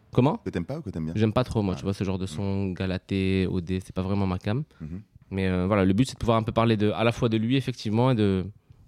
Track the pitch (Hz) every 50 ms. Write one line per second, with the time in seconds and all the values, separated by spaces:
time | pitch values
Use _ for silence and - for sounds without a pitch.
0 | _ _ - - 123 143 175 233 - 95 87 95 85 - 135 160 156 101 87 87
1 | 80 78 82 104 110 110 104 127 123 - - 117 101 98 90 67 65 98 101 -
2 | 104 92 95 92 92 95 76 78 101 98 98 98 98 95 90 85 95 92 90 92
3 | _ - 98 98 95 95 95 95 92 90 90 92 85 80 92 95 95 - - -
4 | 92 95 101 101 98 95 92 92 - 104 107 131 151 _ _ - 82 73 82 98
5 | 117 _ _ - _ - 95 98 95 95 92 92 90 92 107 101 95 95 98 98
6 | 131 - - - - 110 117 113 110 110 107 113 113 117 113 104 104 104 92 82
7 | 110 117 113 - 131 117 110 110 107 113 127 139 131 - 123 - - 110 104 113
8 | 123 131 131 110 107 101 95 92 90 95 - - _ _ - _ -